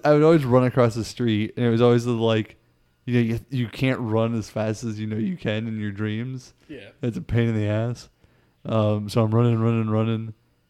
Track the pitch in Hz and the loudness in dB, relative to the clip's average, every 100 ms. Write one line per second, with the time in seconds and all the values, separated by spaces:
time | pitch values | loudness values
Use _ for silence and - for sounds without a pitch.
0 | 147 147 151 165 135 127 127 135 120 113 | 4 6 6 4 4 4 4 4 2 0
1 | 107 - 120 107 107 - 120 113 120 120 | -6 -4 0 0 -2 -2 0 4 4 4
2 | 120 117 113 110 101 - _ _ _ _ | 2 -2 0 0 -2 -10 _ _ _ _
3 | - 120 113 113 - 135 117 - 131 123 | -2 0 0 -2 -4 -6 -6 -2 -2 -2
4 | 117 110 113 117 104 - 110 110 117 107 | -2 0 0 -2 -6 -4 -4 -4 -6 -8
5 | 107 107 190 175 123 107 113 110 104 101 | -6 -4 -4 -4 -4 -4 -4 -6 -6 -4
6 | 107 107 127 131 - _ - 139 101 - | -4 -4 -6 -10 -14 _ -20 -18 -18 -8
7 | 123 101 82 117 117 113 104 107 117 120 | -6 -6 -4 0 0 0 0 -2 -4 -6
8 | - _ _ _ _ _ - 110 107 107 | -12 _ _ _ _ _ -4 0 0 0
9 | 104 123 113 110 120 113 113 117 110 107 | -2 0 2 2 2 2 2 0 0 0
10 | 113 110 110 - _ _ _ | 0 -2 -6 -14 _ _ _